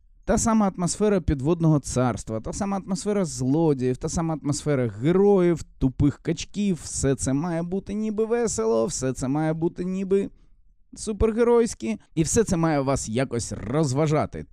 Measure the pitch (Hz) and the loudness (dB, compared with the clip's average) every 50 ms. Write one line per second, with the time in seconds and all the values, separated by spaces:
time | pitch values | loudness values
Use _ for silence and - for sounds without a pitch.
0 | _ _ _ _ - - 202 208 - 233 220 220 208 190 - - 180 165 - - | _ _ _ _ -2 0 0 0 2 2 2 4 2 2 0 -2 -4 -4 -2 0
1 | 208 214 208 185 143 - 156 135 123 151 175 165 165 160 156 143 - - - 123 | 2 2 2 2 2 0 -2 0 2 0 0 2 4 4 4 4 2 -2 -2 0
2 | 127 123 110 - - - 110 110 110 160 175 - 214 196 196 196 175 156 196 - | 0 0 0 -2 -6 -6 -8 -8 -6 -8 -6 -6 -4 -4 -4 -6 -4 -4 -6 -4
3 | - 202 208 202 185 151 131 123 131 127 139 160 170 160 143 131 123 127 127 - | -2 -2 0 0 0 -2 -2 -4 0 0 2 4 4 4 2 2 2 -2 -2 -2
4 | - 160 - 175 165 165 160 143 - 143 143 143 - 151 147 131 123 117 98 107 | -4 -4 -2 -2 -2 -2 -4 -4 -2 -4 -4 -2 -2 0 0 0 0 -2 -4 -2
5 | 123 156 175 190 202 202 202 190 180 175 170 - - - - - - 135 127 - | 0 2 4 6 6 6 6 6 4 4 2 0 -4 -12 -8 0 0 0 2 2
6 | 147 143 - - - 151 170 - - - - 190 208 202 180 143 - - - - | 2 2 2 0 -4 -4 -4 -4 -6 -10 -6 -2 0 0 0 -2 -4 -10 -8 -2
7 | - 135 135 - - 131 131 143 165 180 165 165 175 175 185 196 - - 202 214 | 0 0 0 0 -2 -2 -2 -2 -2 -2 -4 -4 -4 -4 -6 -6 -6 -6 -6 -4
8 | 214 220 214 208 220 214 233 240 240 208 - 220 220 226 226 226 226 202 - - | -4 -4 -2 -2 -2 0 0 -2 0 -2 -2 -2 -2 0 2 0 0 0 -2 -4
9 | 131 131 127 - 139 123 139 151 156 156 160 165 160 175 - - 180 185 185 190 | -4 -4 -4 -2 -2 -2 -2 0 0 0 -2 0 -2 -4 -2 -4 -6 -6 -4 -4
10 | 196 185 196 196 196 - - _ _ _ - _ _ _ _ _ _ _ - - | -2 0 0 0 0 -2 -8 _ _ _ -20 _ _ _ _ _ _ _ -16 -12
11 | - 214 220 190 226 220 214 226 240 233 240 233 240 - - - - 220 214 - | -8 -6 -2 2 2 2 4 2 4 4 6 4 4 2 -2 -6 -6 -6 -6 -6
12 | _ _ - 156 165 143 - 233 214 - 185 165 165 165 156 143 135 135 139 123 | _ _ -2 0 0 2 4 2 2 2 2 2 2 2 2 2 2 2 0 -2
13 | - 117 107 120 135 131 120 117 107 - 104 98 - 104 123 151 127 123 123 139 | -2 -2 -2 -2 -2 0 -2 -6 -4 -4 -8 -10 -8 -4 0 0 0 2 2 0
14 | 160 147 156 147 110 90 - 78 80 - | 2 2 2 0 0 -2 -4 -10 -12 -8